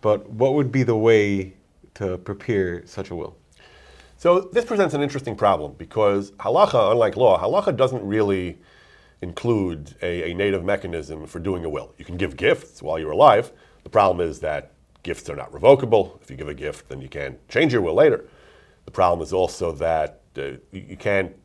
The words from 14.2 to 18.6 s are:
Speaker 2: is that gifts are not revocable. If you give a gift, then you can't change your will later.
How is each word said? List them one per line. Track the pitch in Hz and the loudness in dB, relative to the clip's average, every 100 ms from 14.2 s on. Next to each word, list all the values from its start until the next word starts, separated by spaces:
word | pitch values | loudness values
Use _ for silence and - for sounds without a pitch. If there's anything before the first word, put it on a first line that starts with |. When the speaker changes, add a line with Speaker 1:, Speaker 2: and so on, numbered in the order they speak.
| 85 | -4
Speaker 2:
is | 73 | -4
that | 78 73 - _ _ _ | -6 -8 -10 _ _ _
gifts | - 82 - | -10 -10 -10
are | 71 | -12
not | 60 | -12
revocable. | - 117 135 131 110 92 - | 2 6 6 6 0 0 -8
If | _ | _
you | - | -14
give | 73 | -12
a | |
gift, | 69 73 73 - | -8 -10 -10 -14
then | 65 | -16
you | 67 | -14
can't | 73 69 - _ | -12 -12 -12 _
change | 117 160 | 2 2
your | 120 | 2
will | 87 | 2
later. | 85 151 107 - - - _ | 4 4 4 -6 -20 -20 _